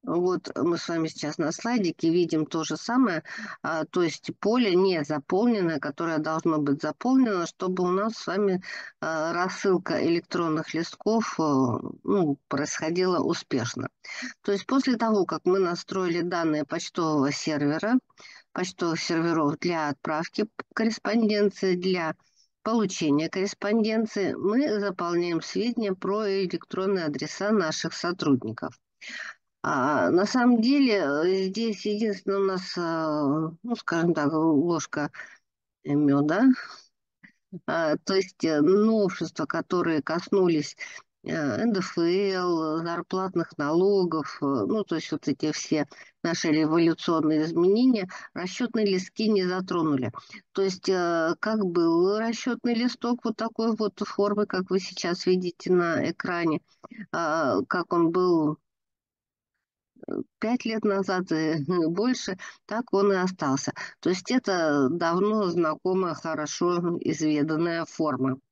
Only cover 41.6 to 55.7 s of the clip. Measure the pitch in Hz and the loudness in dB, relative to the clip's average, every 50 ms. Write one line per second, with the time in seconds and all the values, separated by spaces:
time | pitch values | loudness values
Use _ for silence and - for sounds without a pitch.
41.6 | 220 240 214 190 180 - - 175 170 170 180 190 202 196 190 185 180 180 175 165 | 0 0 0 0 -2 -2 -2 0 0 2 2 2 2 0 0 0 0 0 0 0
42.6 | 160 156 156 165 165 170 170 170 170 _ - 185 185 190 185 170 160 - - - | 0 -2 -2 -2 -4 -4 -6 -6 -6 _ -4 -4 -4 -2 -2 -2 -2 -2 -4 -6
43.6 | 147 143 156 170 185 196 202 196 185 175 160 160 143 - - - 151 139 139 127 | -2 0 2 4 4 4 4 4 2 2 0 -2 -4 -4 -6 -4 -2 0 0 0
44.6 | 101 - 220 220 202 - 175 160 - - - 151 - - 139 - - 156 151 - | 0 0 0 -2 -2 -2 -4 -4 -4 -4 -8 -4 -2 -4 -4 -2 -2 -4 -4 -4
45.6 | - - 165 156 147 - - - - - _ _ _ 170 170 - - 165 147 156 | -4 -2 -2 -2 -2 -4 -8 -20 -20 -20 _ _ _ -4 -4 -2 0 0 2 2
46.6 | 156 151 160 170 170 165 165 - - - 170 160 156 156 156 151 156 165 165 170 | 2 2 2 4 4 4 2 0 0 0 0 2 2 2 2 2 0 0 0 2
47.6 | 170 185 202 220 247 262 254 214 185 185 - - - - _ - 175 185 - - | 4 4 4 6 6 4 4 2 0 -4 -10 -16 -18 -14 _ -8 -8 -8 -4 -4
48.6 | 254 233 - 226 214 202 190 185 190 - _ - 220 214 214 196 185 180 185 185 | -4 -2 0 0 0 2 2 0 -2 -4 _ -2 0 2 2 2 2 0 -2 -2
49.6 | 190 185 175 175 165 160 147 135 127 - - - - - - - _ _ _ - | -4 -2 -2 0 0 2 0 0 -2 -4 -8 -10 -18 -18 -20 -20 _ _ _ 0
50.6 | 196 190 185 185 _ - 190 185 175 170 170 165 160 160 175 _ - 214 220 220 | 0 0 -2 -4 _ -2 0 0 0 0 0 0 0 0 -2 _ -2 -2 -2 0
51.6 | 202 180 170 175 170 165 165 170 180 190 202 214 226 226 233 226 - 262 240 226 | -2 0 2 2 2 4 4 4 4 2 2 0 -2 -2 -4 -4 -4 -4 -4 -2
52.6 | - 247 240 226 240 247 240 - - 240 240 240 _ 233 220 - 220 226 - - | -2 -2 0 2 0 -2 -2 -2 -2 -2 -2 -2 _ -6 -4 -4 -6 -6 -4 -2
53.6 | 226 233 220 214 214 202 - - 208 - - - 202 208 214 202 208 202 - 185 | 0 0 0 0 0 -2 -2 -4 -6 -6 0 0 0 2 2 0 0 0 -2 -4
54.6 | 190 - 185 196 185 - - - - 175 175 185 - - 185 185 180 180 170 _ | -2 0 -2 -2 -2 -4 -10 -6 -4 -4 -4 -2 2 2 2 2 2 -4 -6 _
55.6 | - - | 0 2